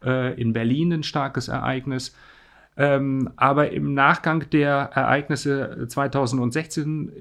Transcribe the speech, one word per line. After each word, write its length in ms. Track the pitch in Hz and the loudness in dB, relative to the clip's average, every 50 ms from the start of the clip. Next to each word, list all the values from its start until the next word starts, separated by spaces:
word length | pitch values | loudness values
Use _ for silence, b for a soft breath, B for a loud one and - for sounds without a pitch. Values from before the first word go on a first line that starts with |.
| - | -4
äh, 340 | 127 131 127 127 127 - - | -2 0 0 0 -2 -2 -2
in 140 | 120 113 110 | -2 0 0
Berlin 400 | 117 113 117 127 147 170 175 170 | 0 0 0 2 2 2 2 0
ein 100 | 156 147 | 0 -2
starkes 440 | - - 151 139 135 - 135 123 | -4 -2 -2 -2 -2 -4 -4 -4
Ereignis. 680 | - - 131 - 131 135 131 127 139 131 131 127 - b b b b b b b b b b b b b | -4 -4 -4 -2 -2 -4 -4 -4 -4 -6 -6 -6 -10 b b b b b b b b b b b b b
Ähm, 540 | - 143 143 139 135 139 135 135 135 123 - - | 0 2 2 2 2 2 0 0 -2 -2 -2 0
aber 360 | - - 135 139 147 147 147 | 2 2 4 4 4 2 2
im 240 | - - 147 143 139 | 0 -2 -2 0 2
Nachgang 520 | 139 139 147 170 - - 160 160 160 - - | 4 4 4 4 4 2 0 0 0 0 0
der 400 | - 151 143 143 143 139 143 - - | 2 2 4 4 2 0 0 0 0
Ereignisse 920 | 135 127 117 131 139 143 - 147 - - 143 139 135 127 - - - 127 | 0 2 4 2 2 2 0 -4 -2 0 -2 -2 -2 -2 -6 -6 -8 -8
zweitausendsechzehn, 1200 | 120 - 143 139 131 - 139 135 117 127 131 120 120 123 156 160 160 - 165 147 156 156 151 - - - - | -6 -2 -2 -2 0 0 0 0 0 0 0 0 0 0 -2 -4 -4 -4 -4 -4 -4 -4 -4 -6 -8 -10 -12